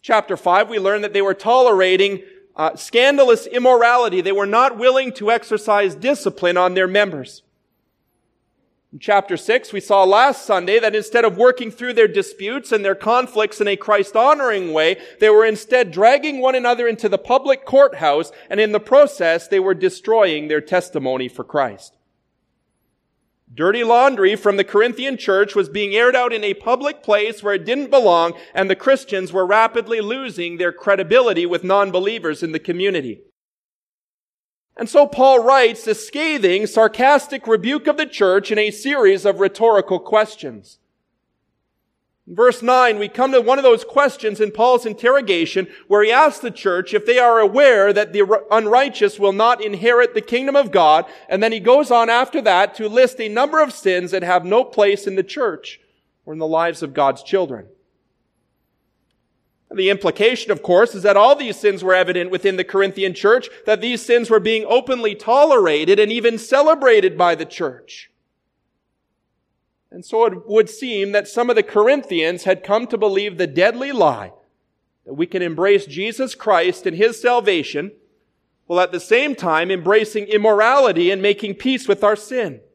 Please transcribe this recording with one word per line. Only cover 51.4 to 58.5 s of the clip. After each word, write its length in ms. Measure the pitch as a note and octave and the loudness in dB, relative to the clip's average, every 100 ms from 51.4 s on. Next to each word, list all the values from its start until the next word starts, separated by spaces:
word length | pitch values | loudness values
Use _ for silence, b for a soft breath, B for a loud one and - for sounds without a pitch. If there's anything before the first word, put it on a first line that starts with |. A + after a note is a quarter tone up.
then 80 | A3 | -2
he 80 | A3+ | 0
goes 320 | G3 C4+ D4 | 2 2 4
on 180 | A#3+ A3+ | 2 2
after 320 | A#3 B3+ C4+ | 0 0 -2
that 340 | A3 F3+ - - | 2 2 0 -2
to 120 | G#3+ | -2
list 320 | A3+ B3+ - | 2 2 0
a 80 | A3 | -6
number 320 | G#3+ C#4+ D#4 | -2 0 0
of 120 | D4 | 0
sins 400 | - G3 F3+ F3+ | -2 -2 -2 -4
that 100 | F#3 | -6
have 220 | F3 F3+ | 0 -2
no 180 | E3+ A3 | 2 0
place 460 | C4 - G3+ G3+ G3+ | 0 0 0 0 -4
in 80 | F#3+ | -6
the 80 | |
church 560 | F#3 D4 A#3+ D#3 - - _ _ _ _ | -6 -6 -6 -6 -16 -20 _ _ _ _
or 100 | - | -18
in 40 | D#3 | -10
the 80 | D#3+ | -4
lives 380 | D#3+ E3+ E3 | -2 -2 -4
of 100 | D#3 | -10
God's 300 | C3+ C3+ B2+ | -2 -2 -2
children. 420 | - F#3+ E3 A#2 - _ _ _ _ _ _ _ _ | -4 -4 -4 -8 -16 _ _ _ _ _ _ _ _